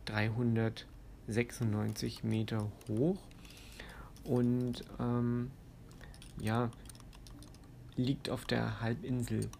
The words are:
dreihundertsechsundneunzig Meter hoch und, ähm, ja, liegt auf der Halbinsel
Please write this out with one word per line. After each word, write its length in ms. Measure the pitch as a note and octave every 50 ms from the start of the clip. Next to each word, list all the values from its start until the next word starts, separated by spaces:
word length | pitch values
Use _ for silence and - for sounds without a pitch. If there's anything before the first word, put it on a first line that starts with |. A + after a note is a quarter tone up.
| -
dreihundertsechsundneunzig 2250 | - G#2+ G#2+ G#2 A2 A2 A2+ B2 A#2 A2+ A2+ A2+ A2+ A2 - - - - - - - - - - - G#2+ A2 A#2+ - - - A#2+ A2 G#2 G#2 G#2+ A2 G#2+ - - A#2+ A2 - -
Meter 440 | A2+ A2 A2 A2 A2 A#2 A2 G#2 G#2+ G2+ - - -
hoch 320 | G#2+ G#2+ B2+ E3 F#3+ G3 - - - - - - - - - - - - - - - - - - - - -
und, 580 | - C3 B2 B2 A#2+ B2 B2 B2 B2 A#2+ - - - - -
ähm, 500 | B2 A#2+ A#2+ A#2+ A#2+ A#2+ A#2+ A#2+ A#2+ B2+ C3 - - - - - - - - - - - - - - - - -
ja, 320 | - G#2+ A2 A#2 B2 A#2 A#2 - - - - - - - - - - - - - - - - - - - - - - - -
liegt 340 | - B2+ B2 C#3 C#3 - -
auf 140 | - A#2 -
der 360 | - B2 A#2+ A2+ A2+ A2 G#2+
Halbinsel 680 | A2+ A2+ A#2+ - - - B2+ B2 A#2 A2+ A2+ A2 A2 A2 - -